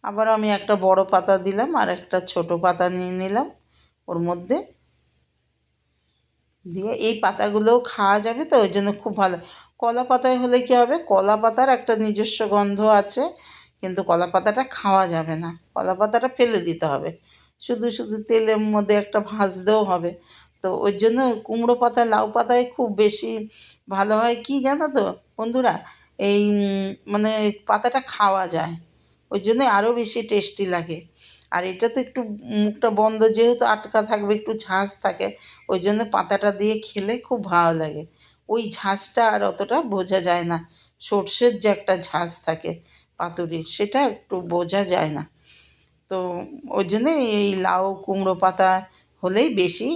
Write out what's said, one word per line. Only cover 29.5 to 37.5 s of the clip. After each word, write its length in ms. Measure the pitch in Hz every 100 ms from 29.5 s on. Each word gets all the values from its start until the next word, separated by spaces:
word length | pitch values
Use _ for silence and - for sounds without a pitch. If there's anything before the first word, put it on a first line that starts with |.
| 226 262 202
আরও 140 | 220 240
বেশি 200 | 214 240 214
টেস্টি 340 | 208 196 - 190
লাগে। 240 | 175 165 165 - _ - - -
আর 80 | 175 185
এটা 140 | 185 226
তো 40 | 247 247
একটু 140 | 254 220 208 240 208
মুখটা 260 | 208 214 233 208
বন্ধ 200 | 220 220 220 220
যেহেতু 280 | 233 240 220
আটকা 260 | 214 - 220 214
থাকবে, 220 | 214 202 214
একটু 140 | 214 220
ঝাঁঝ 240 | - 190 202 -
থাকে, 240 | 196 185 196 196 - - -
ওই 60 | 190
জন্য 160 | 185 214 214
পাতাটা 360 | 202 180 196 202 196
দিয়ে 140 | 214 214 -
খেলে 260 | 208 196 240 -
খুব 100 | 240 190